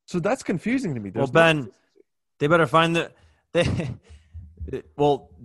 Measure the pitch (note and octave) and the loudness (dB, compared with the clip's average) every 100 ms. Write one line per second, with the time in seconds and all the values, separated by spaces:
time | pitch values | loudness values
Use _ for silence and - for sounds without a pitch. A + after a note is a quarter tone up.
0 | - F3+ G3 C4+ - F3 G#3+ C4 G3+ B2 | -8 -4 -2 -2 -4 -4 -2 -4 -4 -6
1 | G2 A2 C3+ D#3+ E3 D#3 A2 _ _ _ | -6 -4 0 4 4 2 -4 _ _ _
2 | _ _ _ - D3 E3+ C#3 D#3+ E3 E3+ | _ _ _ -4 2 2 4 2 2 0
3 | C3+ _ _ _ _ E3+ E3 - C#3 - | -4 _ _ _ _ -2 0 -2 -6 -10
4 | _ - _ - - - - B2+ - - | _ -20 _ -20 -20 -16 -12 -12 -12 0
5 | D3 C3+ - - | 2 2 -4 -20